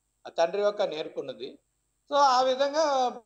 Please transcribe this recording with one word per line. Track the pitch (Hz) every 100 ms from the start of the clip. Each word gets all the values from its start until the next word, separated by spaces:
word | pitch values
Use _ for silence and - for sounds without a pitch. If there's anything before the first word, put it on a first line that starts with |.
| _ _ 120
ఆ |
తండ్రి | - 170 196
యొక్క | 202 208
నేర్పు | 185 156 156 170
ఉన్నది. | 139 117 123 - _ _ _ _ -
So | 277
ఆ | 277 254
విధంగా | 262 254 277 294 311 269 247 233